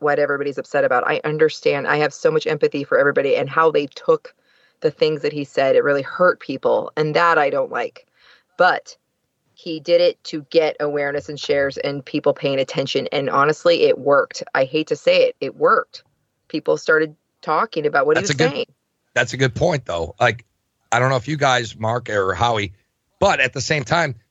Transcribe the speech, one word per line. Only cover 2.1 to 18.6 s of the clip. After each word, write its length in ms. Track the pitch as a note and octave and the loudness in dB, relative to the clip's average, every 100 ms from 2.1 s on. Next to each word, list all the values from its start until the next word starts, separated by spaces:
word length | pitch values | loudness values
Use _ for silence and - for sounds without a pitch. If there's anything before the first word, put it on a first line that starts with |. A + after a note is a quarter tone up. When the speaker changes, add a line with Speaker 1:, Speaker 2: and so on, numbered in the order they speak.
Speaker 1:
so 160 | - E3 | 0 0
much 140 | D#3 D3+ | 0 -2
empathy 360 | D3+ D3+ C#3+ | 0 -2 -2
for 140 | C#3 B2+ | -2 2
everybody 360 | C#3 C#3 C#3 C3+ | 2 2 0 0
and 140 | C#3 | 0
how 220 | C#3 D#3+ | 2 2
they 160 | D3 C#3+ | 2 -2
took 480 | - - D#3+ - _ _ _ _ _ | -6 0 0 -2 _ _ _ _ _
the 100 | D#3 | -6
things 320 | - D#3 D#3 | 0 -2 0
that 100 | D3 | -4
he 100 | D3 | -6
said. 320 | C#3+ - C3+ B2+ | -6 0 2 4
It 80 | |
really 180 | C#3 C#3+ | 2 0
hurt 360 | C3+ - F3+ - | -2 0 2 2
people. 520 | - C3+ A#2+ A2+ - - | -4 -4 0 0 -2 -4
And 200 | D#3 D#3 | -2 2
that 240 | E3+ D#3+ | 2 4
I 100 | C#3+ | 2
don't 220 | - B2+ | 0 -2
like. 340 | A#2+ A2 - _ _ _ _ _ - | -4 -6 -10 _ _ _ _ _ 0
But 380 | F3+ D#3 - - _ _ _ _ _ | 2 2 -6 -20 _ _ _ _ _
he 260 | _ F3+ D#3+ | _ -10 -8
did 220 | D3 E3+ | 2 4
it 220 | F3 - - | 4 0 -8
to 200 | D#3+ D3 | -12 -2
get 240 | E3 D#3 - | 0 0 -2
awareness 500 | D3 D3 C#3+ C#3+ - | -4 -2 -4 -6 -8
and 100 | C#3+ | -10
shares 380 | - C#3+ C#3 C3+ | -2 0 0 -2
and 280 | C#3+ C#3+ - | -6 -6 -6
people 280 | D3+ C#3+ | -2 0
paying 260 | C#3 C#3+ C3+ | 0 0 -2
attention. 480 | C3+ - C3+ C#3 B2+ | -2 -4 -2 -2 -2
And 180 | D3 C#3 | -4 -2
honestly, 540 | C#3 C#3+ D#3 F3 E3+ | 2 2 2 2 4
it 140 | D3 - | 4 2
worked. 460 | C3 C#3 - - - | 2 2 2 -4 -6
I 120 | - C3 | -2 -2
hate 220 | D#3 D#3 | -2 -4
to 80 | D3 | -2
say 280 | - F3+ | 2 4
it. 120 | E3+ - | 2 0
It 140 | C3+ - | -8 -2
worked. 480 | D#3+ A3 - - _ _ _ _ _ | 0 2 -2 -12 _ _ _ _ _
People 300 | D#3 D3+ D#3 | -8 -2 -2
started 380 | - D#3 D#3 D3+ _ _ | 2 0 0 -6 _ _
talking 440 | - D#3 A3 E3 D3 | -4 -4 -2 -2 -2
about 180 | D3 C#3 | 0 2
what 100 | D#3 | 2
Speaker 2:
That's 140 | G3 | 0
Speaker 1:
he 40 | |
was 20 | C#3+ | 0
Speaker 2:
a 80 | |
good 80 | D#3+ | 0
Speaker 1:
saying. 140 | - | -2